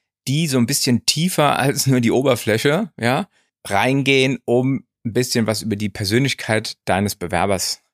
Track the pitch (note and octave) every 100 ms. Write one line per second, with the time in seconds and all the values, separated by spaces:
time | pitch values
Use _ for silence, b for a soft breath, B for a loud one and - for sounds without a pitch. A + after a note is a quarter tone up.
0 | b _ - C#3+ E3 C3 A#2 C#3+ - A#2
1 | - - F3 - C#3+ - C3+ C#3 C3 B2+
2 | A#2 G2 C3+ A#2+ - A2 C#3+ D#3 A3 -
3 | A#2 C3+ G3 _ _ _ - - A#2+ C#3
4 | C3+ C3+ C3 C3 - A#2+ C3 C3+ - _
5 | A#2 G#2+ B2+ B2 A2 G#2 G2+ G2+ G#2+ -
6 | G2 A2 C#3 - - A2 A2 - - F#2
7 | G2+ - F2 F2 G2 F#2+ - - _